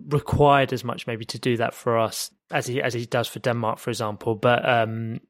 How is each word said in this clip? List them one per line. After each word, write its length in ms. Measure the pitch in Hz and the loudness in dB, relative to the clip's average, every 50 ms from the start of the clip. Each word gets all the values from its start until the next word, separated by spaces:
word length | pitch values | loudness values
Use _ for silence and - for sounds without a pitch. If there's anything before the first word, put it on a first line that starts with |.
| - | -6
required 640 | 143 147 143 - - - 131 147 143 143 139 135 123 | -4 -2 -2 -2 0 2 6 6 8 8 6 4 2
as 120 | 131 117 - | -2 -4 -4
much 240 | 120 - - - | -6 -8 -8 -8
maybe 180 | 127 117 110 117 | -8 -8 -8 -8
to 140 | - - 113 | -10 -8 -4
do 180 | - 127 120 | -2 0 0
that 160 | 113 117 - - | 0 0 -2 -4
for 240 | - - 120 117 | -4 -2 0 2
us 340 | 113 113 107 - - - - _ _ _ - | 2 2 0 -2 -6 -10 -10 _ _ _ -4
as 160 | 160 143 - | -4 -4 -2
he, 140 | 127 120 139 | -2 -2 -2
as 120 | 139 127 117 | -2 -2 -2
he 120 | 117 120 | -4 -4
does 200 | - - 120 113 | -2 -2 -2 -2
for 120 | - - 107 | -2 -4 -4
Denmark, 400 | - 127 117 117 113 110 - - | -2 -2 0 0 0 -2 -2 -2
for 100 | - 123 | -4 -6
example. 460 | 113 110 113 107 104 - - 120 113 | -4 -4 -4 -6 -6 -4 -4 -4 -2
But, 320 | 101 - 123 120 - - 131 | 2 2 2 4 4 4 2
um, 500 | 123 117 113 110 110 113 113 113 117 - - | 2 2 2 0 -2 -6 -6 -6 -8 -10 -12